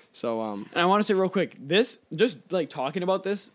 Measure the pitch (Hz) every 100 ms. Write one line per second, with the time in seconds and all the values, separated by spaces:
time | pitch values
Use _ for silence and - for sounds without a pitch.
0 | _ - 123 113 110 101 - 170 175 208
1 | 208 190 185 185 165 - 139 190 254 -
2 | - 160 233 143 - 180 147 143 135 185
3 | 180 190 190 202 -